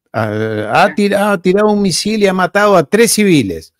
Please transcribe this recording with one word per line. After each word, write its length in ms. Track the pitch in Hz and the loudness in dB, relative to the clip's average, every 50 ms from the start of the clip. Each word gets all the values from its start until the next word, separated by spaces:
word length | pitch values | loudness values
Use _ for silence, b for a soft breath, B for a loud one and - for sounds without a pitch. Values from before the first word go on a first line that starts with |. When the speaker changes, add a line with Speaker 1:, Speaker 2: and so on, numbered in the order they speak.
| _ _ | _ _
Speaker 1:
Ah, 600 | - 113 110 107 104 107 110 110 110 107 107 104 117 | -6 -6 -4 -4 -4 -4 -4 -4 -4 -6 -6 -2 0
ha 140 | 151 180 208 | 2 2 2
Speaker 2:
¿Ya? 60 | 202 | 0
Speaker 1:
tira-, 360 | - 202 202 202 196 202 214 | -2 -2 0 0 0 0 -2
ha 100 | 202 185 | -2 -2
tirado 300 | - 185 180 202 214 214 | -2 0 0 2 2 0
un 100 | 208 208 | 0 0
misil 400 | 202 196 156 - - 208 220 220 202 | 0 -2 -2 -4 -4 -4 -2 0 0
y 40 | 196 | 0
ha 60 | 185 | 0
matado 420 | 185 185 180 - 202 208 208 202 | 0 -2 -2 0 0 2 4 4
a 80 | 175 156 | 2 2
tres 280 | - - 202 233 220 - | 2 2 2 2 2 2
civiles. 600 | - 214 196 170 147 113 98 85 82 80 - _ | 0 2 2 2 2 0 -2 -6 -10 -12 -18 _